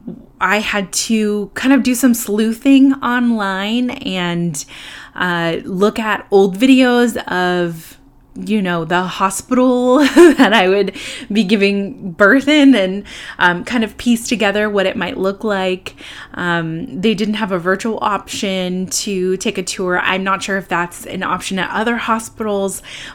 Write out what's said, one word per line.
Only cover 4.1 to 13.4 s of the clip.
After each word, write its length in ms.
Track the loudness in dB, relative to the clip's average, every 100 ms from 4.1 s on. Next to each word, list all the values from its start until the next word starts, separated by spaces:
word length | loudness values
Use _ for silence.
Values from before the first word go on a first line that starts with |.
| -4 -2 -2 -2 -4 -10 -16 -18 -18 -14
uh, 440 | -6 -2 -2 -2 -4
look 340 | -6 0 0 0
at 280 | -2 -4 0
old 260 | 2 4 4
videos 600 | 4 6 6 4 2 -2 -4
of, 720 | -2 0 0 -2 -6 -14 -20 _ _ _
you 280 | -12 -4 -2
know, 220 | 0 -2
the 180 | 0 -2
hospital 960 | -2 -2 -2 -2 -2 2 4 4 4 4
<laughs> 0 |
that 540 | 6 8 8 8 6
I 140 | 6 4
would 280 | 2 0 -4 -12 -12 -4
be 140 | -2
giving 680 | 2 2 2 0 -4 -8 -10
birth 360 | 2 4 4 4
in 260 | 6 6
and, 300 | 6 2 -4 -8 -14 -14
um, 260 | 0